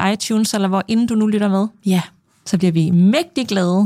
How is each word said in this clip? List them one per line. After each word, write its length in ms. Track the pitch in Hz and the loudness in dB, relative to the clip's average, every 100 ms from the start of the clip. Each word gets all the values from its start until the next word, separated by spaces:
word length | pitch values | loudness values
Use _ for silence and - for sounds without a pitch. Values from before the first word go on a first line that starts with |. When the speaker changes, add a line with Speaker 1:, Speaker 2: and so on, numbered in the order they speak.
| 185 | 0
Speaker 1:
iTunes, 400 | 208 - 214 220 | -2 -2 -2 -2
eller 140 | 214 196 | -2 -2
hvor 160 | 190 - | -2 -2
end 200 | 226 233 | -2 0
du 80 | 226 | 0
nu 120 | 214 | 0
lytter 200 | 214 202 | 0 0
med. 200 | 190 214 - 202 | 0 -2 -4 -2
Speaker 2:
Ja. 160 | 185 - _ _ _ - | -2 -2 _ _ _ -4
Speaker 1:
Så 120 | 185 | -2
bliver 140 | 180 | 0
vi 180 | 165 160 | 2 2
mægtig 580 | 175 185 269 339 - 240 | 4 4 2 -2 -6 -4
glade, 200 | 196 180 180 | -2 0 0